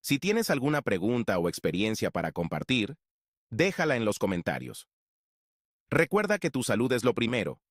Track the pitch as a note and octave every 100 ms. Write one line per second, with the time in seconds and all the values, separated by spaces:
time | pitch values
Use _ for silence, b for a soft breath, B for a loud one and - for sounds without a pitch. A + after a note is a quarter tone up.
0 | - C#3+ F#3 A3 A3 C#3+ C3+ D3 - F#2+
1 | G2 A#2+ A2+ F#2+ E2+ - E2+ E2 G#2+ A2
2 | F#2+ F2 E2 D#2+ E2 D#2 - B2+ G2+ D3+
3 | _ _ _ _ _ A2 F3+ F#3 D#3+ B2+
4 | A2 G#2 G2 F2+ E2 C#2 B1 A1 - _
5 | _ _ _ _ _ _ _ _ _ C#3
6 | E3 G3+ G#3 G3+ E3 C3 A#2+ G#2+ B2 B2
7 | A#2+ F#2+ A#2 B2 E2 B1+ _